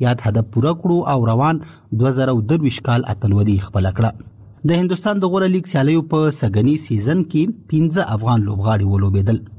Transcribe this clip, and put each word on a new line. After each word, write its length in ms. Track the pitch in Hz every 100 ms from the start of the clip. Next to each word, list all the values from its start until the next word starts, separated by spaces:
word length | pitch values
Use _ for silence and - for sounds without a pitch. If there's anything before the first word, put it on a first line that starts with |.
یاد 200 | 123 120 117
هدف 200 | 110 113
پوره 180 | 117 139 170
کړو 160 | 175 175 -
او 160 | 135 113
روان 320 | 113 151 160 - - - 110
دوه 120 | 131 131
زره 180 | 131 123 107
درویشت 340 | 165 143 - -
کال 180 | 120 -
اتلولي 420 | 101 104 101 104 95 -
خپله 260 | 98 95 95
کړه. 120 | 113 - - - - - 147
د 100 | 170
هندوستان 400 | 180 180 214 202
د 100 | 185
غوره 160 | 190 185
لیګ 220 | 180 -
سیالیو 280 | 143 139 160 156
په 200 | 156 156 151
سږني 340 | 117 104 123 151 -
سیزن 360 | 110 110 180 -
کې 240 | 151 190 226 -
پنځه 320 | 156 160 170 - 107
افغان 320 | 113 117 101
لوبغاړي 380 | 98 107 107 98
ولوبېدل. 480 | 98 98 98 98 113 -